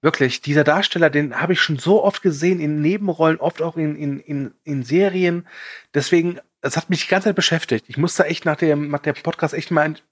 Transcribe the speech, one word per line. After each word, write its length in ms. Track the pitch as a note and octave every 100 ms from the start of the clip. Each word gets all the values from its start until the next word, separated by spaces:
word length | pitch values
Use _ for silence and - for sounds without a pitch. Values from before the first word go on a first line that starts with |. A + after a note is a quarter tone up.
Wirklich, 400 | C#3+ - C3 -
dieser 220 | - C#3+
Darsteller, 440 | D3 D#3+ G3+ F3 E3
den 320 | D3 D3 A#2
hab 80 | E3+
ich 100 | F3+
schon 180 | - C#3+
so 260 | E3 G#3
oft 160 | G3+ -
gesehen 400 | F#3+ D3 E3+ F#3
in 220 | D3+ D3+
Nebenrollen, 560 | D3+ G3 G3 D#3+ D#3+ D#3+
oft 220 | D#3 -
auch 140 | E3 E3
in, 200 | D#3 D3+
in, 240 | D3 C#3
in, 340 | - C#3+ C3 -
in 180 | - C#3+
Serien. 680 | A#2+ D#3+ G3 F#3 F3+ E3+ F3 - - - -
Deswegen, 460 | C#3+ C#3 F3 E3+ F3 - _
das 160 | C#3 E3
hat 140 | -
mich 120 | F3
die 40 | -
ganze 200 | F#3 G#3
Zeit 60 | F#3
beschäftigt. 500 | - E3 - A2+ -
Ich 80 | B2
muss 180 | E3+ -
da 80 |
echt 200 | D#3+ E3+
nach 120 | E3+ D3+
dem, 340 | E3 D3 D3
nach 80 | D3
dem 140 | -
Podcast 400 | C3+ - - D#3+
echt 160 | D3+ -
mal 140 | E3 D#3
end-, 160 | D3+ _